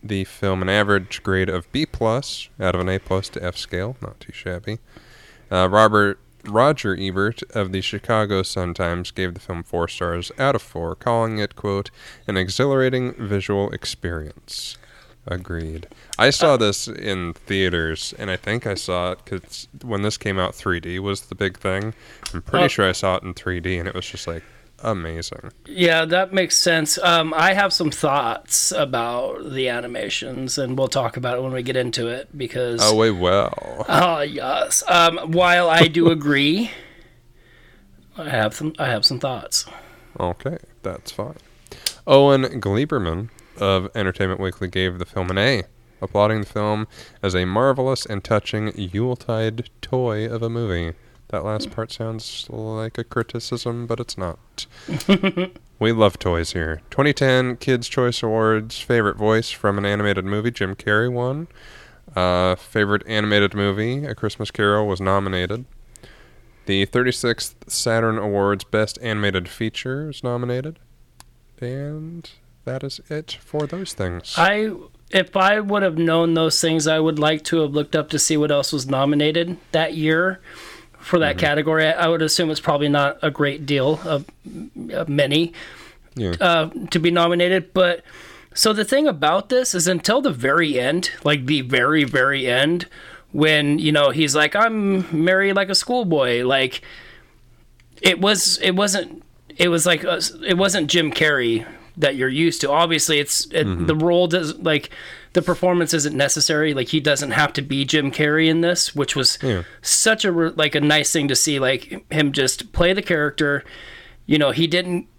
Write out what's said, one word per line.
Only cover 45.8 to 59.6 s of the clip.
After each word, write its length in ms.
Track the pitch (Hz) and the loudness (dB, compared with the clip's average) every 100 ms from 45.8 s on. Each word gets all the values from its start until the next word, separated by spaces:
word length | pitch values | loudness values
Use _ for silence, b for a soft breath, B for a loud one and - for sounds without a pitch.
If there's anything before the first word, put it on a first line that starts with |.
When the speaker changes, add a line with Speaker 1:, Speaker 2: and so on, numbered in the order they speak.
| _ _ | _ _
Speaker 1:
applauding 400 | 101 104 104 110 | -4 2 2 2
the 60 | 101 | -4
film 400 | 107 104 107 107 B B B | -4 -2 -2 -4 B B B
as 120 | 98 | -2
a 100 | 90 | 0
marvelous 600 | 90 101 135 135 131 131 - | 0 2 2 2 0 -2 -4
and 160 | 101 | -8
touching 500 | - 107 - 107 107 - | -2 -2 0 -4 -4 -6
Yuletide 920 | 92 95 123 123 - 113 113 113 117 _ | -6 -4 -2 -4 -4 -2 -2 -4 -12 _
toy 480 | - 127 123 107 113 | -4 -2 0 -2 -4
of 140 | 113 | -4
a 80 | 113 | -4
movie. 440 | 117 113 87 82 80 b b - | -4 -2 -2 -4 -8 b b -8
That 160 | 98 | -6
last 260 | 90 107 - | -4 -6 -6
part 180 | - 110 | -8 -10
sounds 560 | - 113 110 - - - | -8 -8 -8 -10 -12 -12
like 480 | 117 110 110 113 - | -10 -8 -8 -8 -8
a 60 | |
criticism, 840 | 117 - 113 117 - 120 123 117 120 | -6 -4 -4 -8 -8 -6 -6 -8 -6
but 120 | 117 | -6
it's 160 | 120 - | -6 -8
not. 480 | 92 82 _ - - B B | -8 -8 _ -16 -16 B B
Speaker 2:
<laughs> 640 | 156 - 190 190 220 269 - _ _ | -6 2 2 2 -2 -6 -8 _ _
Speaker 1:
We 100 | 110 | 0
love 300 | 113 104 - | 4 2 2
toys 320 | 98 85 85 | -2 -2 -2
here. 300 | 92 80 80 - | -4 -4 -6 -6
Twenty 240 | - 143 | 0 0
ten 440 | 139 135 127 127 120 | 2 2 2 0 -4
Kids' 320 | - 127 117 | -2 -2 0
Choice 340 | - 123 120 | 0 0 0
Awards, 560 | 113 110 110 110 110 - | -2 0 2 0 -2 -12
favorite 360 | - 120 104 104 | 0 2 2 0
voice 340 | 107 113 113 | 2 2 0
from 260 | - | -2